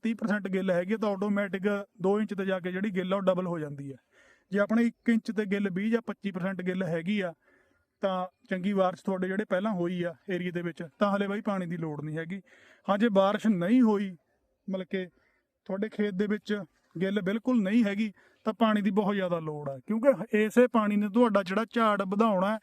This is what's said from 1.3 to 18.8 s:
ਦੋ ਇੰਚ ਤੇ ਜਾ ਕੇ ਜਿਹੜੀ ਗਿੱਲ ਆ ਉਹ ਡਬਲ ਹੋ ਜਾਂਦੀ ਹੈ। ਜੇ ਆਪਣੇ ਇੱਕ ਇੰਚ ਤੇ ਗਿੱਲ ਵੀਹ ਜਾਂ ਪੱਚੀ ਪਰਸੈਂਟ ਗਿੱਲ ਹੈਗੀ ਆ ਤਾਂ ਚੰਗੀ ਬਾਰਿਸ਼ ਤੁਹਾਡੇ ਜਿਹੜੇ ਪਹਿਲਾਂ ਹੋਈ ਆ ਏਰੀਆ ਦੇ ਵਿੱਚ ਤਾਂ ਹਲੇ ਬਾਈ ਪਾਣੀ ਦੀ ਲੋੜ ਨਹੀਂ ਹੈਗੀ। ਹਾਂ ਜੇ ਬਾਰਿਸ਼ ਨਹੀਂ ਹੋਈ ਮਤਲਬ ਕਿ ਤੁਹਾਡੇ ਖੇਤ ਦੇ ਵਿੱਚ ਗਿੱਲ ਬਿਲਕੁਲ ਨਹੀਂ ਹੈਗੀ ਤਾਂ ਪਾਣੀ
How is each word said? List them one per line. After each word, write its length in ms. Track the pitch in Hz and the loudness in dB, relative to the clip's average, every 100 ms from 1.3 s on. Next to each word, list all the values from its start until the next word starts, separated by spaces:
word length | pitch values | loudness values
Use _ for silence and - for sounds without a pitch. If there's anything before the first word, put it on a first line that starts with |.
| 202 202 190 196 202 202 - | -2 -2 -2 -2 -2 -6 -4
ਦੋ 180 | 185 208 | 0 0
ਇੰਚ 140 | 214 | -2
ਤੇ 120 | 196 190 | -4 -2
ਜਾ 140 | 190 | -2
ਕੇ 120 | 180 | -4
ਜਿਹੜੀ 180 | 185 214 | -4 -2
ਗਿੱਲ 240 | 185 185 | -2 -2
ਆ 40 | 196 | 0
ਉਹ 40 | |
ਡਬਲ 260 | 185 180 180 | 2 2 0
ਹੋ 120 | 170 | -4
ਜਾਂਦੀ 320 | 151 143 139 | -6 -8 -12
ਹੈ। 60 | 131 _ _ _ _ - | -14 _ _ _ _ -6
ਜੇ 80 | 196 | -2
ਆਪਣੇ 240 | 202 220 | 2 2
ਇੱਕ 260 | 233 - - | 2 0 0
ਇੰਚ 220 | 226 - | 0 0
ਤੇ 140 | 196 208 | -4 -2
ਗਿੱਲ 240 | 202 202 | 0 -2
ਵੀਹ 220 | 180 214 | -2 0
ਜਾਂ 100 | 226 | -2
ਪੱਚੀ 300 | 226 202 202 | -2 -8 -6
ਪਰਸੈਂਟ 300 | 180 185 185 | -4 -6 -4
ਗਿੱਲ 220 | 180 185 | -4 -2
ਹੈਗੀ 380 | 180 165 170 214 | -2 -2 -2 -2
ਆ 120 | 180 156 _ _ _ _ _ - | -2 -6 _ _ _ _ _ -4
ਤਾਂ 240 | 196 185 185 _ - | -2 -2 -4 _ -6
ਚੰਗੀ 240 | 185 185 | -4 0
ਬਾਰਿਸ਼ 300 | 196 185 180 - | 2 2 2 -4
ਤੁਹਾਡੇ 220 | 190 185 | -2 -2
ਜਿਹੜੇ 180 | 190 208 | -2 0
ਪਹਿਲਾਂ 260 | 185 214 | 0 0
ਹੋਈ 320 | 185 175 180 | -2 -2 -2
ਆ 100 | 170 160 - | -4 -6 -6
ਏਰੀਆ 200 | 175 180 | -4 -2
ਦੇ 100 | 175 | -4
ਵਿੱਚ 220 | 170 165 165 - | -6 -8 -12 -2
ਤਾਂ 160 | 202 202 | 0 0
ਹਲੇ 120 | 202 | -2
ਬਾਈ 140 | 202 | -4
ਪਾਣੀ 240 | 214 190 175 | -4 -4 -4
ਦੀ 120 | 170 | -6
ਲੋੜ 240 | 160 147 | -8 -8
ਨਹੀਂ 160 | 151 156 | -8 -8
ਹੈਗੀ। 240 | 165 196 - - - _ - | -8 -12 -14 -20 -20 _ -4
ਹਾਂ 100 | 202 | 2
ਜੇ 120 | 233 | 4
ਬਾਰਿਸ਼ 360 | 196 190 214 220 | 4 4 4 2
ਨਹੀਂ 340 | 185 175 254 | 2 4 6
ਹੋਈ 360 | 226 202 196 180 _ _ _ _ - | 6 4 -2 -8 _ _ _ _ -8
ਮਤਲਬ 180 | 185 185 | -8 -4
ਕਿ 160 | 190 180 _ _ _ _ _ - | -6 -6 _ _ _ _ _ -10
ਤੁਹਾਡੇ 240 | 196 214 | -6 -6
ਖੇਤ 240 | - 208 | -2 -2
ਦੇ 140 | 185 208 | 0 -2
ਵਿੱਚ 260 | 214 - 208 180 _ _ 165 | -2 -4 -6 -6 _ _ -4
ਗਿੱਲ 260 | 190 202 | -2 0
ਬਿਲਕੁਲ 400 | 180 220 - 247 | -2 -2 0 2
ਨਹੀਂ 200 | 190 226 | 4 4
ਹੈਗੀ 280 | 202 196 220 - _ _ 220 | 2 0 -4 -6 _ _ -6
ਤਾਂ 80 | |
ਪਾਣੀ 280 | 208 226 214 | 0 2 2